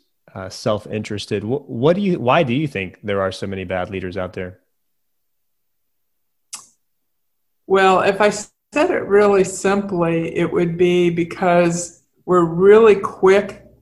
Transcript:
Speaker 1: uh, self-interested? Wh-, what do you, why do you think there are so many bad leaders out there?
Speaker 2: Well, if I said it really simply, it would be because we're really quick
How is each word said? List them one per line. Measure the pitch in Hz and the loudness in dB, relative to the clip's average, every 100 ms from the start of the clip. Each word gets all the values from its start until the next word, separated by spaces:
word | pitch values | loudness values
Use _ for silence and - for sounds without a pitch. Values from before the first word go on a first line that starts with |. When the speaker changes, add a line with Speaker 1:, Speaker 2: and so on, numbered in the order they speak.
| _ _ _ | _ _ _
Speaker 1:
uh, | - 95 | -16 -14
self-interested? | - 123 104 - 107 107 104 - 104 | -8 -4 -4 -4 -10 -8 -10 -6 -6
Wh-, | 101 135 - | -6 -8 -8
what | 127 135 180 | -2 0 2
do | |
you, | 202 175 | 0 -2
why | 120 147 | 0 2
do | 147 | 2
you | 123 151 | -2 -4
think | 101 95 - | -6 -10 -10
there | 101 98 | -6 -4
are | 95 | -4
so | 92 98 | -6 -10
many | 95 | -8
bad | 92 92 90 | -6 -6 -6
leaders | 95 92 92 | -8 -8 -8
out | 90 | -8
there? | 95 90 92 _ _ _ _ _ _ _ _ _ _ _ _ _ _ _ _ _ _ _ - - _ _ _ _ _ _ _ _ _ - | -8 -12 -14 _ _ _ _ _ _ _ _ _ _ _ _ _ _ _ _ _ _ _ -20 -20 _ _ _ _ _ _ _ _ _ -2
Speaker 2:
Well, | 190 190 185 | 2 4 2
if | - 196 | 2 2
I | 208 | 0
said | 202 - _ _ 294 339 | -2 -10 _ _ -2 0
it | - 180 | -2 2
really | 202 208 196 | 2 4 2
simply, | 185 - 196 202 202 175 170 165 165 165 | 0 -2 -2 -2 -2 -2 0 -2 -2 -2
it | 165 | -2
would | 170 175 170 | 0 -2 0
be | 180 180 175 | 2 2 2
because | 170 165 - 180 175 175 170 - - _ _ - | 0 -4 -2 2 2 2 0 -8 -16 _ _ 0
we're | 180 | 2
really | 170 170 196 214 226 196 | 2 4 6 8 8 4
quick | - - 185 196 202 - - _ | 0 0 4 4 0 -8 -20 _